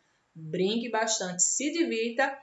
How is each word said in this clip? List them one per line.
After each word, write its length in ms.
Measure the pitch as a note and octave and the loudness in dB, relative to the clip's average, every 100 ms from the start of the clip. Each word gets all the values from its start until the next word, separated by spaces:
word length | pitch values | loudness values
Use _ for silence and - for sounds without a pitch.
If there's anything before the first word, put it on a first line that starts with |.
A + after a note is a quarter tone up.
| _ _ _ | _ _ _
brinque 560 | E3 D#3+ F3 F#3+ A#3 A#3+ | -14 -6 0 2 0 0
bastante, 540 | A3 A3+ - F#3 F3 | 0 0 0 -2 0
se 280 | - - C#4+ | 2 2 0
divirta 640 | E4 B3+ A3+ A#3 A#3 C#4 C#4 | 0 0 0 0 0 0 -2